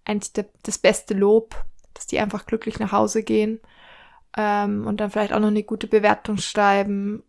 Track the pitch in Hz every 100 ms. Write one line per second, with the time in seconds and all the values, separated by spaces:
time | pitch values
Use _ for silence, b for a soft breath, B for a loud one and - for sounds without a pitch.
0 | - 208 - - 202 _ - - - -
1 | - 196 202 220 226 - - - - -
2 | - - 208 202 - 220 220 - 208 202
3 | 214 220 220 220 214 226 b b b b
4 | b b _ - 214 208 208 208 214 214
5 | 208 214 202 214 214 208 - 220 - 220
6 | 208 208 - 202 - 214 202 196 202 202
7 | 202 214